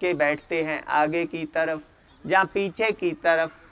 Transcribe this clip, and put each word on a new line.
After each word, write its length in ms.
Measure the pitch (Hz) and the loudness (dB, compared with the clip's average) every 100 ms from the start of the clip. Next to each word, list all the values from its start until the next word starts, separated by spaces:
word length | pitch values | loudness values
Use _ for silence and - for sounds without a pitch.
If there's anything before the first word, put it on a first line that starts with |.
के 140 | 180 | -2
बैठते 480 | 160 147 151 - 165 | 2 0 0 -4 -2
हैं 220 | 156 147 | -2 -4
आगे 420 | - 143 156 170 165 | 0 2 2 2 -2
की 180 | 165 | -6
तरफ, 380 | 156 165 160 156 - _ _ _ - | -6 -2 -2 -4 -10 _ _ _ 0
या 180 | 190 | 2
पीछे 480 | 185 196 196 175 220 | 2 0 -4 -2 -2
की 200 | 208 175 | 0 -4
तरफ, 400 | 160 170 165 165 - - | 0 2 2 0 -6 -20